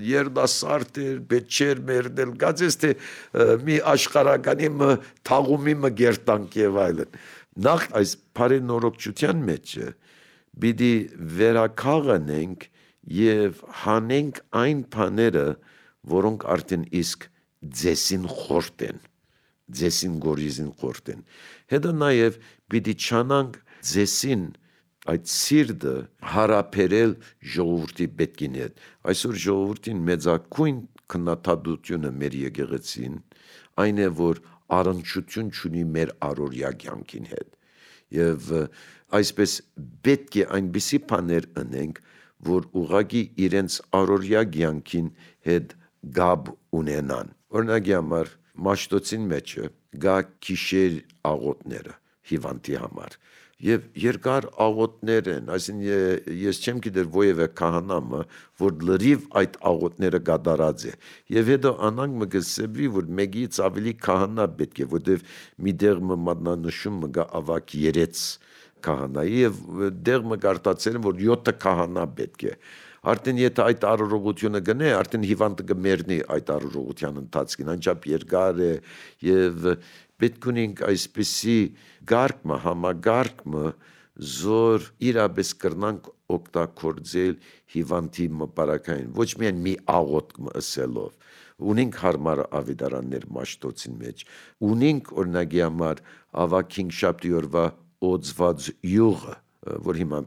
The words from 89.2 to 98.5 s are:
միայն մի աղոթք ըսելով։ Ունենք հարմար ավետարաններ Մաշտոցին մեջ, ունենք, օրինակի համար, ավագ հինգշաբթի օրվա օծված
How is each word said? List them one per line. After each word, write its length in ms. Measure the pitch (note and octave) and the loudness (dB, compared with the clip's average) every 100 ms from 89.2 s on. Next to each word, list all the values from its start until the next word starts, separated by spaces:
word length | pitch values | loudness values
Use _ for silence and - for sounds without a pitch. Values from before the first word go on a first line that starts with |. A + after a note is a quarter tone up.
| A#2 | -4
միայն 240 | A#2+ A2 F2+ | -2 -4 -2
մի 180 | F2 F#2+ - | -4 -4 0
աղոթք 560 | F2 D2+ D2+ - - C2+ | 0 2 0 -2 -10 -10
ըսելով։ 800 | - - - B1+ A1+ G1+ - _ - - - | -8 -8 -6 -4 -6 -8 -12 _ -20 -20 -8
Ունենք 360 | F#2+ G#2+ B2+ G2 | -2 0 0 0
հարմար 420 | F#2 D2+ D2+ D2 - | 0 0 0 -2 -2
ավետարաններ 760 | D2 A#1+ - C2+ C2 B1+ C2 - | -4 -4 -6 -4 -4 -6 -8 -8
Մաշտոցին 680 | A#1+ C2 - C2 A#1+ B1+ A#1 | -10 -10 -10 -12 -12 -12 -12
մեջ, 260 | A#1 A1+ - - - _ | -12 -14 -20 -20 -20 _
ունենք, 500 | G#2 A2+ C#3+ D3 - | 0 4 4 2 -2
օրինակի 500 | - F#2 F2 E2+ F2 | -2 0 0 0 2
համար, 440 | E2 E2 D#2+ D#2 - - _ | 2 2 -2 -2 -8 -20 _
ավագ 440 | - E2+ F#2 F2 - | -2 2 2 0 -4
հինգշաբթի 560 | F2+ E2 F#2+ E2+ F2 | -6 0 0 0 0
օրվա 320 | E2+ D2+ D#2+ E2 - _ _ | -2 0 0 0 -2 _ _
օծված 680 | F#2 F2+ - - F2 | 0 0 -2 0 2